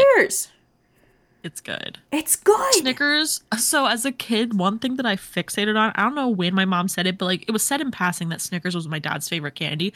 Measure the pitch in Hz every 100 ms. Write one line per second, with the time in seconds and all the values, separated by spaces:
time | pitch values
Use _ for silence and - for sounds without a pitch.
0 | 554 480 220 - - _ _ _ _ _
1 | _ _ _ _ 175 - - 95 50 -
2 | _ 294 311 - - 427 539 480 262 254
3 | 285 294 311 - - 220 - 311 269 226
4 | 277 - - 220 233 208 180 220 262 262
5 | 247 196 - - 170 - 208 214 220 -
6 | 214 294 254 208 175 190 190 180 185 -
7 | 180 185 180 180 - 214 - 277 294 -
8 | 180 170 165 160 - 180 180 175 160 156
9 | 151 151 - 170 147 - 156 151 185